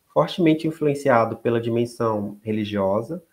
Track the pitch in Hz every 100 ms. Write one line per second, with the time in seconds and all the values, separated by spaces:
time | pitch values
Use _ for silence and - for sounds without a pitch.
0 | _ - 160 - 165 156 160 - 151 143
1 | 139 120 113 113 123 117 117 117 120 -
2 | 113 107 104 101 110 107 104 101 95 104
3 | 120 175 -